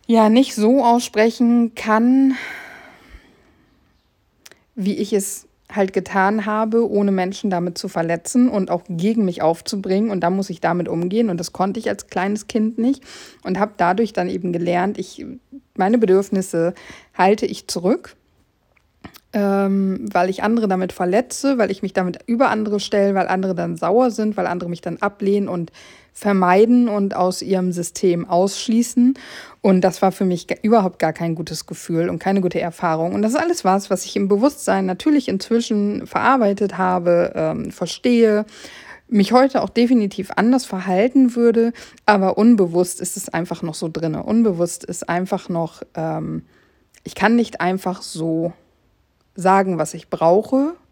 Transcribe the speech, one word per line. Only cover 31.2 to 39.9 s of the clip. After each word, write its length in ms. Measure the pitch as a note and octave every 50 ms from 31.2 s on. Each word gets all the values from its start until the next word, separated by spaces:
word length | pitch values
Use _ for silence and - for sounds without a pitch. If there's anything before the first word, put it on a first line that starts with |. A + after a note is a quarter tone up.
| E3+ E3+ E3
gutes 300 | D#3+ E3+ - D#3+ D#3 -
Gefühl 440 | - E3+ - - - E3+ D#3+ E3+ F3+
und 100 | F3 E3
keine 220 | - F#3+ G3 G3
gute 180 | F3+ F3 - F3
Erfahrung. 540 | D#3+ E3+ E3 - - F3 D#3+ D#3+ E3 F3+ F#3+
Und 80 | G3+
das 100 | G#3 A3
ist 80 | A#3+ D4+
alles 240 | D#4+ F4 F4 - -
was, 260 | F#3+ F#3+ G3 G3 -
was 140 | G3 F#3 -
ich 140 | - - G#3+
im 100 | G3+ F#3+
Bewusstsein 580 | G3+ G3+ A3+ D4 C#4+ - - - F#3+ G3 F#3+
natürlich 440 | F#3 F#3 F#3+ - D#4 D4 D4 C4 -
inzwischen 760 | F#3+ F#3+ - - A3+ A#3 A#3 - A3+ G#3 G3+ G#3 G#3 - - -
verarbeitet 680 | - G#3 A3 A3+ C4+ C4 A3+ G3+ G3+ G3 G#3+ F#3+ - F3+
habe, 540 | F#3+ F#3 F3+ F3+ F3 F3 F3 E3+ F3 - -
ähm, 360 | - D#3+ D#3+ D#3 D#3 D#3 D3+
verstehe, 720 | - - F3+ E3 - - - B3+ A#3+ A#3 A3+ A3 G#3+ G#3 G#3+ - - - - - - - - - - - _ -
mich 240 | A#3+ G#3 G3 G3+
heute 300 | A3+ B3+ C4 C4+ - C4
auch 80 | - F#3+
definitiv 600 | - A#3 A#3+ A#3+